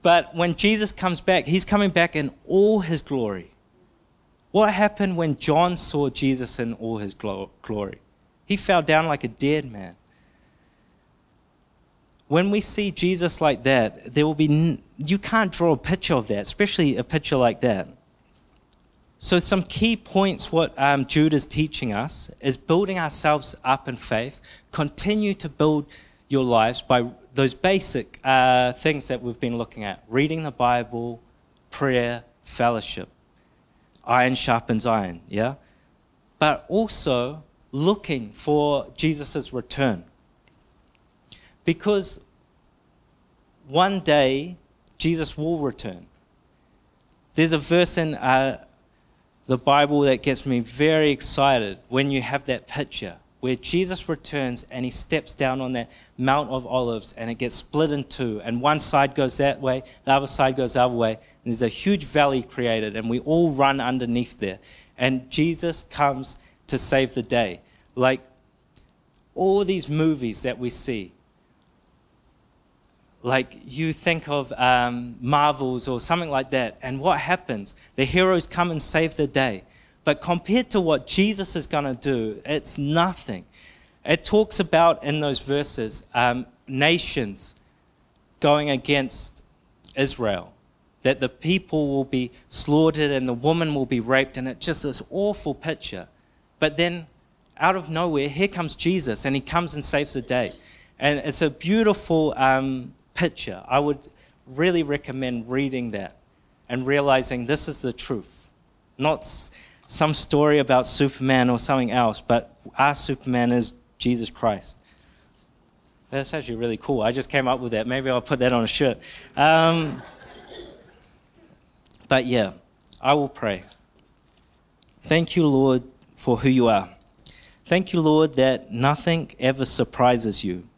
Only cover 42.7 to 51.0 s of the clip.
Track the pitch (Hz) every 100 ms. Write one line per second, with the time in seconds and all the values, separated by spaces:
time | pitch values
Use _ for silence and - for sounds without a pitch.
42.7 | _ _ _ _ _ _ _ _ _ 143
43.7 | 139 185 196 165 147 135 135 165 180 _
44.7 | _ _ _ 156 165 151 - 156 170 143
45.7 | 113 113 92 - _ _ _ _ _ _
46.7 | _ _ _ _ _ _ - 160 160 143
47.7 | 170 175 - 160 151 131 131 135 123 -
48.7 | _ _ _ _ _ _ _ - 127 -
49.7 | 143 147 147 143 131 - 127 139 123 117
50.7 | 123 151 156